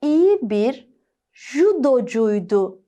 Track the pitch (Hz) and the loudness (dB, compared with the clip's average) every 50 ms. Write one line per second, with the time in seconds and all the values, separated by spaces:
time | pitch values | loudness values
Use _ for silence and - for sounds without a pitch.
0 | - 294 302 320 349 381 415 403 269 208 208 208 208 233 277 - - _ _ _ | -2 0 2 2 4 4 2 0 -2 -4 -2 0 0 -2 -2 -6 -12 _ _ _
1 | _ _ _ _ _ _ _ _ - - 262 277 339 415 415 339 254 285 269 247 | _ _ _ _ _ _ _ _ -20 -12 -2 0 2 2 2 2 2 2 2 2
2 | 226 - - 226 226 214 208 208 180 175 214 202 196 185 190 - _ | 0 -2 -2 -2 0 0 0 -2 -2 0 0 0 0 -2 -6 -12 _